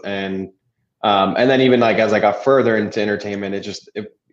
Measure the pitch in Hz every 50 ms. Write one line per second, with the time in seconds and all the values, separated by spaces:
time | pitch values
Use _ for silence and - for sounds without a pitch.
0 | - 101 101 98 98 95 95 95 190 95 - _ _ _ _ _ _ _ _ _
1 | - 107 101 98 95 95 - - 123 135 135 131 131 127 127 123 120 113 104 95
2 | 113 104 107 104 104 104 101 - - 135 135 131 117 117 110 107 107 104 - 113
3 | 104 104 104 101 - 104 101 101 101 98 98 98 95 104 95 - - - - 104
4 | 101 - - _ _ _